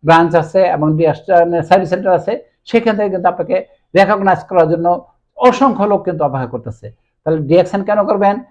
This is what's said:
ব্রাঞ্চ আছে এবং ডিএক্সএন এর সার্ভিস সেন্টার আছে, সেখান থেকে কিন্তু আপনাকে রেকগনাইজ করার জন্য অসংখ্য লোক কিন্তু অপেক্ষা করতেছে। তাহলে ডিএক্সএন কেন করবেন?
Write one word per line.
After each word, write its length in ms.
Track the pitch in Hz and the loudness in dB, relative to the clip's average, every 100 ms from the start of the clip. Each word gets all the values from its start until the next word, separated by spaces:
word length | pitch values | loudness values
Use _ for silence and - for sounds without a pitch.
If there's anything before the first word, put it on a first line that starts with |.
ব্রাঞ্চ 300 | 147 165 170 | 4 2 4
আছে 280 | 165 156 190 | 0 0 0
এবং 340 | 180 156 151 156 | 0 0 -2 0
ডিএক্সএন 580 | 160 147 - 175 170 | 0 -2 0 2 2
এর 80 | 170 | -2
সার্ভিস 260 | - 190 175 | 2 0 2
সেন্টার 240 | 180 196 | -4 0
আছে, 320 | 180 - 240 - _ | -2 -2 -8 -10 _
সেখান 320 | - 233 226 208 | -2 -2 0 -2
থেকে 120 | 208 | -2
কিন্তু 200 | 185 180 | -2 -2
আপনাকে 360 | 175 160 185 - _ _ | 0 0 0 -6 _ _
রেকগনাইজ 440 | 180 190 202 196 180 | 0 2 2 0 -2
করার 300 | - 185 165 | 0 0 2
জন্য 360 | 165 170 175 - _ _ - | 2 0 -2 -6 _ _ 0
অসংখ্য 480 | 247 247 269 214 | 0 4 0 2
লোক 200 | 208 202 | 0 0
কিন্তু 200 | 196 165 | -2 -4
অপেক্ষা 220 | 147 131 123 | -4 -4 -8
করতেছে। 440 | 120 113 110 107 - _ _ | -10 -12 -16 -18 -20 _ _
তাহলে 160 | - 160 | -4 -4
ডিএক্সএন 440 | 139 170 175 196 | 2 2 2 -4
কেন 200 | 196 208 | -2 -2
করবেন? 400 | 202 202 196 208 254 | 0 0 0 -2 -8